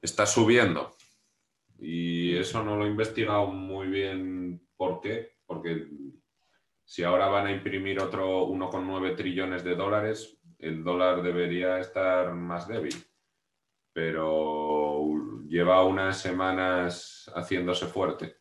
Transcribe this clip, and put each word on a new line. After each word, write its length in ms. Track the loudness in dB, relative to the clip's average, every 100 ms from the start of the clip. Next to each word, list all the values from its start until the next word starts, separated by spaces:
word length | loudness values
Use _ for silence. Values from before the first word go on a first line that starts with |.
está 240 | -6 2 4
subiendo. 680 | 6 8 8 6 2 -4 -12 -20 _ _ _ _ _ _ _
Y 580 | -6 -4 -2 0 0 0
eso 280 | 0 -2
no 120 | -2 0
lo 100 | 0
he 40 |
investigado 560 | 0 -2 -2 0 2 0
muy 420 | -2 -6 -6 -2
bien 800 | -2 -2 -4 -6 -6 -6 -10 _ _
por 240 | -4 -4
qué, 380 | -4 -6 -8 _ _
porque 420 | -8 -4 -4 -6 -12 -14 -16 _ _ _ _ _ _
si 200 | _ -4
ahora 240 | 2 4 4
van 200 | 2 2
a 40 |
imprimir 480 | -2 -2 -4 -2 -2
otro 460 | -2 0 0 2 0
uno 240 | 0 -4
con 180 | -4 -4
nueve 240 | -2 -2
trillones 520 | -2 -2 -2 -2 -2
de 120 | -2 0
dólares, 640 | 2 2 0 -4 -8 -20 -20 -12
el 260 | -8 -6
dólar 380 | -2 2 4 4
debería 580 | 0 0 0 0 0 0
estar 540 | -2 0 2 2 0
más 340 | -2 -6 -6 -6
débil. 280 | -6 -4 -8 -12 _ _ _ _ _ _ _ _
Pero 1120 | -4 -2 -2 0 0 0 -2 0 0 2 0 0 -2 -4 -10 -2
lleva 360 | 2 6 8 8
unas 340 | 4 0 -2
semanas 1120 | -2 0 0 2 2 2 0 -4 -12 -18 -12 -10
haciéndose 520 | -4 -2 0 -2 -2
fuerte. 500 | -2 -2 -2 -10 -14